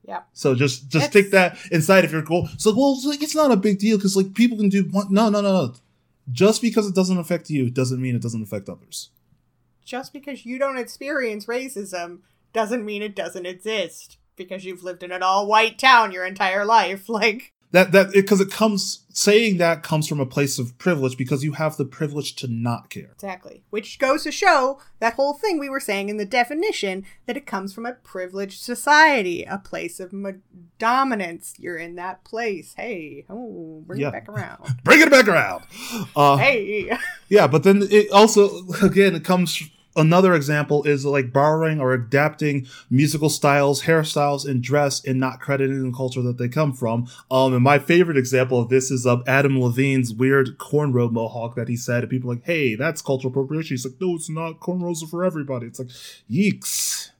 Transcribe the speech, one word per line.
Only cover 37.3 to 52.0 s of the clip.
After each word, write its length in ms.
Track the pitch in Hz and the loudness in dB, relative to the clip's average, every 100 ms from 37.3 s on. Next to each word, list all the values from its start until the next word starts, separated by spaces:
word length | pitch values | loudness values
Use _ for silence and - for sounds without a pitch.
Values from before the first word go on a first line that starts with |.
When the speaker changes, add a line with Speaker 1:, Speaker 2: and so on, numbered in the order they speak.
| 202 151 | 4 6
Speaker 2:
but 160 | 151 | 4
then 200 | 185 196 196 | 4 4 6
it 220 | 208 208 | 4 6
also, 560 | 196 220 208 202 175 185 - | 6 6 6 4 2 -10 2
again, 340 | 196 196 196 | 2 6 4
it 80 | 165 | 2
comes, 380 | 156 180 165 - 151 _ _ | 0 0 0 -4 -10 _ _
another 380 | 170 156 175 190 | 2 4 6 6
example 500 | 165 139 151 143 147 | 4 2 -2 0 0
is, 200 | 147 143 | 2 0
like, 260 | 139 143 123 | 0 -2 0
borrowing 460 | 139 147 156 160 156 | 2 2 2 0 0
or 120 | 127 | 0
adapting 720 | 127 110 139 151 151 151 139 131 - _ | -2 0 2 0 0 -2 -2 -6 -20 _
musical 400 | 127 147 156 151 | 2 2 0 -2
styles, 540 | - 147 143 143 139 | 2 2 4 2 0
hairstyles, 640 | - 165 156 151 143 139 143 | 2 2 2 -2 -2 -2 -2
and 140 | 127 | -4
dress, 420 | 123 147 143 - | 0 0 0 -2
and 140 | - 127 | -4 -2
not 200 | 131 127 | -2 -6
crediting 420 | - 139 135 135 131 | -4 -2 -2 -2 -6
the 40 | |
culture 260 | 123 131 127 | -6 -6 -4
that 160 | 123 123 | -4 -4
they 100 | 123 | -4
come 240 | 156 151 | 0 -2
from. 340 | 127 117 117 120 - _ | -2 -2 -2 -6 -14 _
Um, 240 | 131 131 | 2 4
and 80 | 123 | 4
my 140 | 131 143 | 6 4
favorite 400 | 139 175 170 143 | 4 4 4 2
example 400 | 120 127 127 123 | 2 0 2 0
of 100 | 113 | 2
this 200 | 131 131 | 0 0
is, 160 | 131 | 0
um, 160 | 123 123 123 | 2 0 2
Adam 320 | 135 139 131 | 2 2 2
Levine's 520 | 123 120 139 135 120 | 0 2 2 2 -2
weird 440 | 110 131 139 131 - | 0 2 2 0 -6
cornrow 540 | - 147 147 120 120 | -4 -2 0 0 0
mohawk 440 | 113 113 120 117 | -2 -4 -8 -8
that 120 | 120 117 | -8 -6
he 80 | |
said, 280 | 120 - 120 | -6 -2 -4